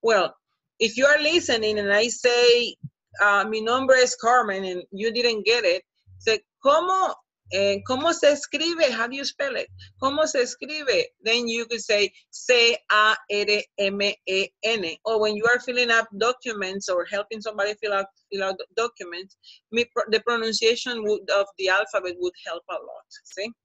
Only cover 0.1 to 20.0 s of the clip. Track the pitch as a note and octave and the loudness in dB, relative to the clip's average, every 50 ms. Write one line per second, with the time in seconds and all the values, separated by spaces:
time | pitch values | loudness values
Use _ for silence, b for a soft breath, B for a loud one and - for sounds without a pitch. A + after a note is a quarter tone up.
0.1 | A3 G3+ F3+ D#3 - _ _ _ _ _ _ _ _ _ A3 A3+ A3 B3 C4 C#4+ | 2 2 2 0 -4 _ _ _ _ _ _ _ _ _ -2 -2 0 2 4 4
1.1 | D4 D4+ D4+ D4+ E4 F4 E4 - B3+ A3+ A3 G#3+ G#3+ G#3 G3+ G3+ G3+ G#3 A3 A#3+ | 4 4 2 2 2 0 0 0 -2 0 0 -2 -2 -2 0 2 2 2 2 0
2.1 | A3+ - - B3 A#3+ A#3+ A#3+ A#3+ A#3+ A#3+ A#3+ G#3 - _ - - _ _ _ _ | -2 0 0 2 4 6 6 6 6 6 2 -2 -6 _ -18 -18 _ _ _ _
3.1 | _ - G3+ G#3 G3+ G3+ G3 G#3+ A3 A3 G#3+ A3+ A#3+ B3+ C4+ B3+ C4 B3+ B3 B3 | _ 2 2 4 4 4 2 0 -2 -4 -2 0 0 0 4 4 6 6 6 2
4.1 | - - - A3+ B3 B3+ A#3 G#3 F#3+ F#3+ G3 F#3 F3+ F3+ E3+ _ - F#3+ G#3 A#3 | 0 -2 2 4 4 4 4 2 -2 -4 -4 -6 -6 -8 -10 _ -10 -4 -4 -2
5.1 | A3 A#3+ A#3+ A#3+ A3+ G#3+ F#3+ G3 A#3 A#3+ A3 F3+ E3+ F#3+ _ _ _ _ _ _ | -2 0 0 0 0 0 0 2 2 2 2 2 0 0 _ _ _ _ _ _
6.1 | - - - A3+ A3 G#3+ _ _ _ _ - C4 C#4+ D#4+ E4 F#4 F#4+ F#4+ F#4+ D#4 | -20 -6 -2 0 0 0 _ _ _ _ 2 4 4 4 4 2 0 0 0 0
7.1 | - - _ _ _ _ _ _ - F#3+ G3+ G3+ G3+ G3+ G3+ - B3+ B3+ D4 E4 | -2 -8 _ _ _ _ _ _ -2 0 0 2 0 -2 -2 -4 -4 0 0 0
8.1 | E4+ - - C#4+ D4 C#4+ - - - D4 D#4+ E4 E4+ E4 D#4+ C4+ A#3 A3+ A3+ A#3+ | 0 4 4 4 4 4 -2 -6 -4 -4 -2 -2 0 2 2 0 2 -2 -4 -6
9.1 | B3+ C#4 C#4 - - _ C#4+ C#4 A#3+ - C#3 - - B B B B _ - C4+ | -6 -8 -8 -8 -6 _ -6 -6 -4 -6 -8 -10 -14 B B B B _ -4 -4
10.1 | C#4 D4+ D#4 D#4 - C#4 A#3+ B3 - _ - B3+ D4+ D#4 D4 C4 A3 F3 D#3+ - | 0 0 0 0 0 -2 -2 -2 -4 _ -12 -12 -10 -8 -4 0 0 0 0 -2
11.1 | _ _ _ A3 A3+ A#3+ A#3+ A#3 A3+ A#3 A#3 A3+ A#3 A3 G3+ - G#3+ G#3 G#3 F#3+ | _ _ _ 0 0 0 0 -2 -4 -4 -4 -6 -6 -8 -2 -2 0 0 0 0
12.1 | b b b b - - - - B3+ A#3+ A#3 A#3 A#3 - _ _ G3 G#3+ G#3+ A3 | b b b b -20 -18 0 2 4 4 6 4 2 0 _ _ 2 4 4 4
13.1 | G#3+ - - _ G#3 G#3 G#3 G3+ G#3 G#3 G3+ _ _ - G3+ G3 G3 G3+ G3+ G3+ | 2 0 -4 _ -4 -2 0 0 0 -2 -2 _ _ -2 -2 -2 0 0 -2 -2
14.1 | F#3+ _ _ - F#3+ F#3+ G3 - _ _ - A3 A#3 A3 F#3 E3 D#3+ - _ G#3+ | -2 _ _ -4 -2 -2 -2 -4 _ _ -2 -2 -2 -2 -2 -6 -8 -8 _ -2
15.1 | A3+ A3 G#3+ G#3+ G#3+ G#3 G#3+ A#3 A#3+ B3 B3+ - B3 B3 B3 A#3 A#3 A3+ A3 A3+ | 0 2 2 0 -2 0 2 2 0 0 0 -4 -2 -2 0 2 2 0 0 -2
16.1 | G3+ G3 A3 A#3 B3+ - - B3 A3+ G#3 G3 F#3 F#3+ G3 G3 - F#3 F3 F3 - | -4 -2 0 0 0 -2 -6 -10 -8 -6 -6 -6 -6 -8 -6 -2 -2 -2 -2 -4
17.1 | G#3 G3+ G#3 _ A3+ A3 G3+ A3 G#3+ G#3 G3 G#3 G#3 G#3 - G#3 G3+ G3 G3 G3 | -4 -6 -6 _ -10 -10 -10 -10 -6 -4 -4 -4 -4 _ -4 -2 -2 -2 -4 -4
18.1 | _ _ _ _ G3+ G3 F#3+ F#3+ F#3+ F#3 - _ _ - A3+ A#3+ _ _ F#3+ F3 | _ _ _ _ -8 -6 -4 -4 -4 -6 -10 _ _ -4 -4 -4 _ _ -16 -14
19.1 | E3+ F3 F#3+ G3 _ _ B B B B B _ G#3+ A#3 A#3+ A#3 _ A#3+ | -14 -14 -14 -16 _ _ B B B B B _ -2 -2 -2 -2 _ -6